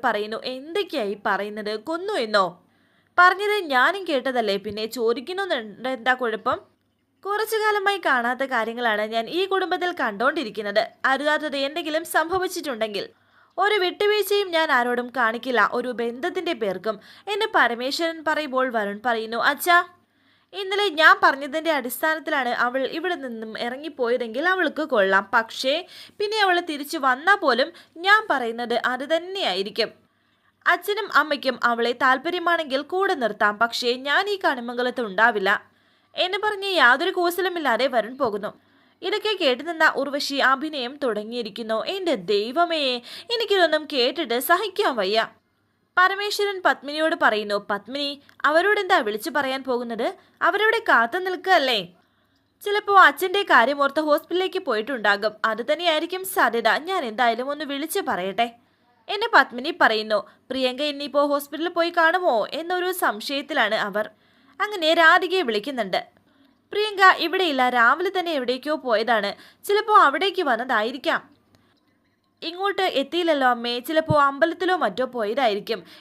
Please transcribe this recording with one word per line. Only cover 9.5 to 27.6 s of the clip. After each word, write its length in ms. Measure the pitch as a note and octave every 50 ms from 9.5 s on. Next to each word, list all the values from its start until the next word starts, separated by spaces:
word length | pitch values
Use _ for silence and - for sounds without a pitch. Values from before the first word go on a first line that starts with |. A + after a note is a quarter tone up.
| G4 F#4+ F#4+ E4 F4+ D#4+ F4+ F4+ F4 F4
കണ്ടോണ്ടിരിക്കുന്നത്. 880 | C4+ A3+ G3+ G3 A#3 C#4 D#4 D#4+ C4+ G#3 - G#3 G#3 G3+ G3+ G#3+ - - - _ -
അരുതാത്തത് 520 | B3+ C4+ C4+ C#4+ D4+ D4+ D4+ D4+ D4+ -
എന്തെങ്കിലും 480 | C#4 C4+ C#4 D4+ E4+ D#4 D#4+ D4+ E4 E4
സംഭവിച്ചിട്ടുണ്ടെങ്കിൽ 1040 | - - E4+ D#4+ E4 F#4 F#4 F#4 F4+ - F4 D4 D4+ B3 G#3+ A3 A3 G3+ F#3+ B2+ - - _ _ _ _ _ _ _ _
ഒരു 180 | E4+ F#4+ G#4 G#4+
വിട്ടുവീഴ്ചയും 760 | G4+ F#4 F4+ - - G#4 G#4 G#4 G#4 G4+ - G4+ G4+ G4+ F#4
ഞാൻ 200 | E4 D#4+ D#4+ D#4
ആരോടും 420 | C#4 B3 A#3+ B3 A#3+ A#3+ A#3+ B3 -
കാണിക്കില്ല, 520 | C4 A#3 A3 A3+ A#3 A#3+ C4 B3 A3 G3+ - -
ഒരു 140 | B3 B3
ബന്ധത്തിന്റെ 680 | B3+ A#3+ G#3+ A#3 A#3 A#3 C4 C#4+ F4+ - F#4 E4+ E4+ D#4
പേർക്കും" 460 | A3 A3 G3 F#3 F#3 F3 A3 G#3 G3+ - - - - _
എന്ന് 180 | F#4+ G#4+ G4+ A4 G#4+ G#4+
പരമേശ്വരൻ 680 | E4 C4 A#3 A#3 A3+ B3 C4+ C#4+ - E4+ E4 E4 D#4+ D4
പറയുമ്പോൾ 440 | D#4 D#4 D4 D#4 C4+ B3 C4 C4 C4
വരുൺ 300 | A3+ A3+ G3+ G3+ G3+ G#3 A3
പറയുന്നു, 320 | B3 A#3 A3 A3 A3 A#3
"അച്ഛാ, 460 | A#3 - C4+ C#4+ C#4+ - F4 F4 F4 F4 F4 - _ _ _ _ _ _ _ _ _ _ _ -
ഇന്നലെ 360 | F#4+ G4+ F#4+ G4+ G4 G#4 G4
ഞാൻ 300 | D4 D#4 D#4 E4+ G4 G4 G4
പറഞ്ഞതിന്റെ 480 | E4 C#4 C4+ C#4+ C#4+ C4+ D#4+ D#4 E4
അടിസ്ഥാനത്തിലാണ് 800 | D4+ C#4 A3 B3+ - - D#4+ D#4 D#4 D#4+ D#4+ E4 D#4 C#4 B3+ A#3+
അവൾ 320 | B3 - A#3 B3 B3 C4+
ഇവിടെ 340 | C4 - - E4 D#4 F#4 F4
നിന്നും 440 | C#4 C4+ B3 A#3 A3 A3 A3 G#3+ -
ഇറങ്ങിപ്പോയതെങ്കിൽ 880 | A#3 A#3+ B3+ C#4 D4+ D#4+ D4 - B3 A#3 A#3+ A#3 A#3+ A3+ A3 C4 D#4+ F4+
അവൾക്ക് 340 | F#4 F#4+ E4+ C#4 G#3+ - D#4
കൊള്ളാം. 460 | B3 B3+ G#3 F#3+ F#3+ F#3+ G3 G3 - -
പക്ഷേ 520 | A3+ A3 - - - - C4 C#4+ E4+ F4+ - - - - - _ -
പിന്നെ 240 | G#4 G#4 G#4+ G#4+ G4+
അവൾ 160 | F#4+ F4 F4
തിരിച്ചു 380 | F4 E4+ D4+ C4+ C#4+ - E4
വന്നാൽ 380 | D#4+ C4 C4 B3+ C4 D#4+ F#4+ G#4
പോലും 360 | G4+ F4 C#4 A#3+ A#3